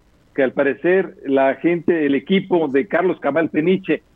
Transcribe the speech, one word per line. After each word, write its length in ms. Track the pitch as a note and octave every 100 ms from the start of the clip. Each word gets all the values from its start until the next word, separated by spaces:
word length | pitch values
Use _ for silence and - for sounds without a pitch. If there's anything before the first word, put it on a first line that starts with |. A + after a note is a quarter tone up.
| _ _ _
que 80 | -
al 120 | B2+
parecer 640 | - C#3 - F3 F#3+ E3+ -
la 300 | C#3 C3+ C3+ C3
gente, 520 | E3 F3 E3+ E3 C#3+
el 80 | C#3
equipo 520 | - G3 F#3+ F3+ D3
de 200 | C3+ -
Carlos 320 | D#3+ F3+ -
Cabal 300 | C#3+ D3+ D#3
Peniche, 520 | D#3 E3+ F#3+ F3+ D3 _